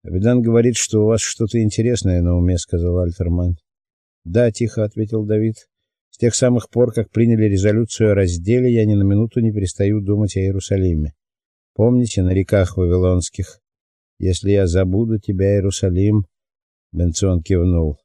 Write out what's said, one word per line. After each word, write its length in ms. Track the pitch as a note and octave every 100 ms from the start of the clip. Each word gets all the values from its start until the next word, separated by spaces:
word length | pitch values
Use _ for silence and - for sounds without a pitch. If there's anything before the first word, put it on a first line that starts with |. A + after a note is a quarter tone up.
| -
«Авидан 380 | F2+ G#2+ B2
говорит, 320 | A#2 A#2 A#2+ A2+
что 280 | - G#2+
у 40 | G#2+
вас 140 | A2+
что-то 380 | - - A2 A#2
интересное 600 | G#2+ - A2+ A#2+ F#2+ F2+
на 160 | F2 F2
уме», — 200 | F2+ F2+
сказал 400 | - F2 F2 F2
Альтерман. 580 | F2 E2+ F2 F2 F2 E2+ _ _ _ _ _ _
«Да», — 280 | E2+ G2+ A#2+
тихо 320 | - A2+ -
ответил 420 | G#2+ G#2+ G#2+ A2 G#2
Давид. 420 | G#2+ A2 G#2+ _ _ _ _ _
«С 60 | -
тех 160 | A#2+ -
самых 340 | B2 B2 -
пор, 240 | A#2 A#2+
как 160 | A2+ G#2+
приняли 360 | A2 A#2 A2 G#2+
резолюцию 680 | G2 G2+ G#2+ A#2+ - G#2+
о 20 |
разделе, 580 | G2+ F#2 E2+ F2+ B2 B2+
я 140 | A#2 G#2+
ни 80 |
на 80 | G2+
минуту 380 | G2 G2+ A2+ B2+
не 120 | A2+
перестаю 480 | G#2 F#2+ - G2+ G#2+
думать 360 | G2 G#2 G#2 G2
о 40 |
Иерусалиме. 720 | F#2+ G2 - G2 F#2 D#2+ D2+ _ _ _ _ _ _
Помните 480 | - A2+ B2 A#2 -
на 120 | F2+ F#2
реках 420 | F#2 G2+ F2+ F#2+
Вавилонских? 840 | F2+ F2+ F2+ F2+ - - F#2+ - _ _ _ _ _ _
Если 320 | F2+ F2+ G2
я 160 | G2+ F#2
забуду 500 | F2+ F#2 F#2+ A#2 A2
тебя, 380 | - F#2+ G2 G2+
Иерусалим?» 680 | G2 - G2 F2+ G2+ G#2+ F#2+ _ _ _ _ _ _
Бенцион 500 | E2 F2 E2 F#2+ F2+
кивнул. 560 | D#2 F#2 F2 E2+ D#2 C#2